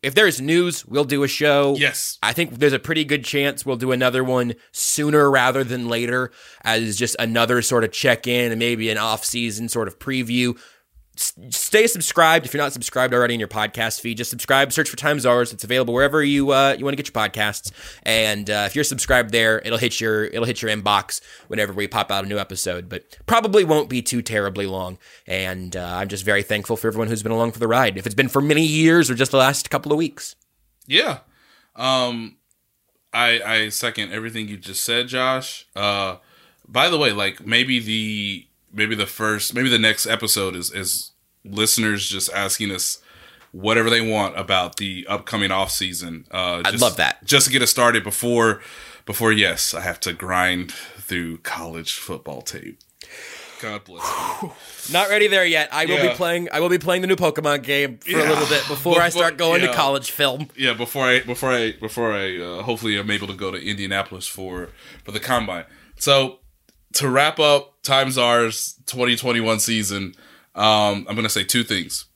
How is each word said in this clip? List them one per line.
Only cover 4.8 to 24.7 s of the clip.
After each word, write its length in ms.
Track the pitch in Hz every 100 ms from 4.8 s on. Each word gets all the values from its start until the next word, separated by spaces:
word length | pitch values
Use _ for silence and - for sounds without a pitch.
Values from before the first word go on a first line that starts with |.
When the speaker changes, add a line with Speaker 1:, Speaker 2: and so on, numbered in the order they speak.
| - - 147 151 143
Speaker 1:
rather 360 | 135 123 131 123
than 240 | 127 117
later 420 | 117 120 127 127 - - -
as 320 | 113 113 113 98
just 200 | 120 -
another 420 | 113 117 117 123
sort 220 | 113 123
of 80 | 113
check-in 600 | - 139 117 123 120 120
and 60 | 113
maybe 300 | 120 117 113
an 80 | 107
off-season 720 | 110 110 - 123 117 104 113
sort 220 | 120 101
of 100 | -
preview. 580 | - 131 117 123 123 120 - _ _ - _ -
S-, 180 | - - 110
stay 340 | - - 214 226
subscribed 580 | 185 - - 160 165
if 120 | 127 143
you're 80 |
not 100 | 147
subscribed 400 | 131 113 127 127
already 220 | 123 120 117
in 40 |
your 80 | 104
podcast 540 | 107 107 120 113 -
feed. 160 | 117 113
Just 140 | 120
subscribe, 420 | 120 - 135 139
search 160 | 143 143
for 80 | -
Time 220 | 147 147
Czars. 340 | 123 120 120
It's 100 | 101
available 300 | 104 127 120
wherever 300 | 120 139 151
you, 260 | 143 143 139
uh, 260 | 135 139 -
you 80 | 139
wanna 120 | 139
get 100 | -
your 60 |
podcasts. 580 | 117 104 110 104 101 - - - -
And, 480 | - 113 107 104 104
uh, 140 | 104 101
if 80 |
you're 100 | 147
subscribed 480 | 147 131 - 127 113
there, 280 | 117 113 110
it'll 180 | 110 113
hit 240 | 123 -
your, 240 | 113 107 107
it'll 200 | 110 117
hit 160 | 120
your 80 | 110 107
inbox 460 | 101 101 - - - - -
whenever 220 | 107 104
we 140 | 98 101
pop 220 | 110 101
out 140 | 98 98
a 20 |
new 120 | 104
episode. 500 | 98 95 95 90 90
But 140 | 90 _ - -
probably 360 | 233 220 208
won't 260 | 175 156 -
be 120 | 123
too 220 | 117 123
terribly 420 | - 110 98 98
long. 320 | 98